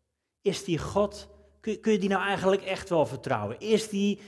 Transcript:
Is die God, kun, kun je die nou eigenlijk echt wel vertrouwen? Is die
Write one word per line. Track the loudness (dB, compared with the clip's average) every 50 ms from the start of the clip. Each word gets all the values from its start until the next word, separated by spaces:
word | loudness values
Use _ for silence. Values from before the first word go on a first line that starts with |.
| _ _ _ _ _ _ _ _
Is | -2 -2 -2 -2 -2
die | -4 -2 -2
God, | -2 -2 0 0 0 0 -2 -8 -16 -18 -20 -20 -20 _ _ _
kun, | -6 -6 -6 -2
kun | 2 2
je | 2 2
die | 2 2
nou | 2 2 2
eigenlijk | 0 0 2 4 4 2 2
echt | 0 -4 -6 -6 -4 0
wel | 2 2 2
vertrouwen? | 2 -2 -6 -4 -2 -2 -2 -2 -4 -6 -4
Is | -2 2 2 2 2 0
die | -2 0 0 0 0 -2 -6